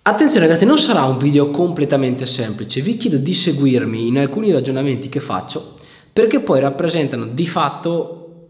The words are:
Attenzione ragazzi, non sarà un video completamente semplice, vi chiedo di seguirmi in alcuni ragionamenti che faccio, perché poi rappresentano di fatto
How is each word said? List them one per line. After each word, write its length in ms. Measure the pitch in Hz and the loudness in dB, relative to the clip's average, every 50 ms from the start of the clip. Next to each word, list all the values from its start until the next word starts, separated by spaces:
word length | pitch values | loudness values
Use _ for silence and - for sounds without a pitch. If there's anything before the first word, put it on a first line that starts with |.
Attenzione 460 | _ 202 208 - 320 285 - 208 165 | _ 0 2 4 2 4 4 4 4
ragazzi, 180 | 160 165 170 190 | 4 4 6 6
non 140 | 233 302 302 | 4 4 4
sarà 240 | - - 220 160 135 | 4 2 2 2 2
un 160 | 131 135 123 | 2 0 2
video 320 | 135 147 143 143 143 143 | 0 2 4 4 2 2
completamente 720 | 143 151 175 170 165 147 147 - 143 139 135 127 123 123 131 | 0 0 0 0 0 -2 0 0 0 0 0 0 -2 -4 -6
semplice, 560 | 123 - - 117 107 101 - 107 - - 131 | -8 -6 -6 -6 -6 -6 -10 -10 -8 -6 -4
vi 160 | 139 202 240 | -4 -4 -4
chiedo 200 | 226 - 233 160 | -2 -2 -2 -2
di 160 | 131 139 165 180 | 0 -2 -2 -2
seguirmi 720 | - - 180 147 139 139 135 127 120 110 110 110 113 117 | -2 -2 -2 0 2 2 2 2 2 0 -2 -4 -2 -2
in 100 | 117 123 | 0 0
alcuni 340 | 139 139 135 - 214 220 208 | 0 0 -2 -2 -2 0 2
ragionamenti 560 | 175 131 117 135 131 135 139 143 127 117 - | 2 2 0 -2 -2 -2 -2 -2 -2 -4 -6
che 120 | 131 - 147 | -6 -8 -8
faccio, 560 | - - 104 92 - - - - - - - - - - - - _ _ | -6 -4 -6 -6 -6 -8 -12 -12 -12 -12 -20 -20 -20 -20 -20 -20 _ _
perché 280 | _ 220 226 220 302 254 | _ 2 4 4 2 0
poi 200 | - - 160 131 | 2 2 2 2
rappresentano 680 | 135 139 - - 165 165 160 165 147 131 - 117 113 | 2 0 -2 -2 -2 -2 0 0 -2 -2 -4 -6 -8
di 180 | 110 123 139 175 | -6 -4 -4 -4
fatto 840 | 170 - 185 151 139 - - - 170 170 165 - - - - - - - - - | -2 0 -2 -2 -2 -4 -4 -6 -4 -4 -4 -6 -6 -12 -18 -18 -20 -20 -20 -20